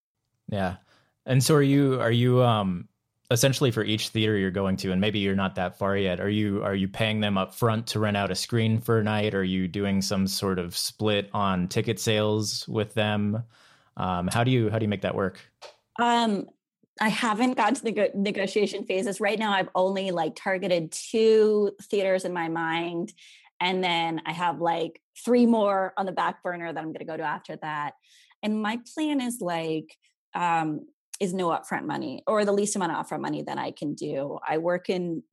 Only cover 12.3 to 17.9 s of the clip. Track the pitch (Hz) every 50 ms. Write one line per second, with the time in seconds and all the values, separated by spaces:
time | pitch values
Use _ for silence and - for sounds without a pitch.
12.3 | 107 107 107 104 - - - - 120 110 104 - - 110 107 107 104 104 104 104
13.3 | 107 110 117 - _ _ - - _ _ _ _ - - 95 92 90 87 87 90
14.3 | - 117 120 131 131 123 110 104 113 110 110 104 104 95 - 92 - - 98 92
15.3 | - - - _ _ _ - - - _ _ _ - - 240 240 240 240 233 220
16.3 | 202 - - - - _ _ _ _ _ _ _ _ - 208 220 208 - 247 226
17.3 | 208 202 254 254 254 - 220 214 254 - - 226